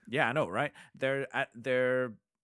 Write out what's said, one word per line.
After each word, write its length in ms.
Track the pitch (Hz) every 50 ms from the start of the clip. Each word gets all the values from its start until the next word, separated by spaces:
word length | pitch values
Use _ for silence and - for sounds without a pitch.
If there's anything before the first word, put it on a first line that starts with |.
| _ -
Yeah, 200 | 113 151 135 113
I 40 | 127
know, 140 | 156 131
right? 240 | 85 92 113 143 143 - - - - -
They're 300 | - 135 135 135 135 135 - -
at, 140 | 131 135 - -
they're 600 | 120 110 135 127 127 127 127 127 127 127 120 104 - _ _ _ _